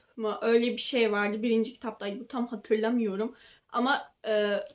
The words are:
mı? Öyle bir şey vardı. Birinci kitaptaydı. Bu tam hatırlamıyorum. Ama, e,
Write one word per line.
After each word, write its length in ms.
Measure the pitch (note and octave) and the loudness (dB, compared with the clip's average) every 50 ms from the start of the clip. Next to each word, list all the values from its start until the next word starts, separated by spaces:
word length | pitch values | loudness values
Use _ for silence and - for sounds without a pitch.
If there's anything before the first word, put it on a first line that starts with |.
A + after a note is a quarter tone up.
| _ _ _ | _ _ _
mı? 220 | - A3 G#3+ G3+ - | -6 -4 -4 -4 -2
Öyle 300 | - A3+ A#3 A#3 A#3 B3 | 2 4 4 4 4 2
bir 60 | - - | 0 -2
şey 340 | - - C#4 B3 A3+ G#3+ | -2 0 2 2 2 2
vardı. 300 | G#3 G3+ G#3 G#3 G#3 G#3+ | 2 2 0 0 0 -2
Birinci 300 | A3 A#3+ A3+ A3+ A3 - | 0 2 2 2 2 0
kitaptaydı. 480 | - - - A3+ A3 - G3+ G3+ G3 B3+ | -4 -8 -10 -10 -8 -8 -8 -8 -8 -8
Bu 80 | - - | -10 -8
tam 180 | - B3 A#3+ | -6 -4 -4
hatırlamıyorum. 920 | B3 A#3+ G3+ - - G#3+ A3 G#3+ A3+ B3 A#3+ A3+ G3+ F#3+ G3 A3+ B3 - - - - - _ _ _ | -4 -6 -10 -2 0 0 2 2 2 2 2 0 0 0 -2 -4 -4 -6 -12 -20 -20 -20 _ _ _
Ama, 440 | - B3 B3 C4 C#4+ - - - _ _ - | -2 0 2 2 2 0 -2 -8 _ _ -4
e, 300 | A3+ G#3+ G#3 G#3 G3+ G3+ G3 - - | -2 0 0 2 0 0 -2 -4 -8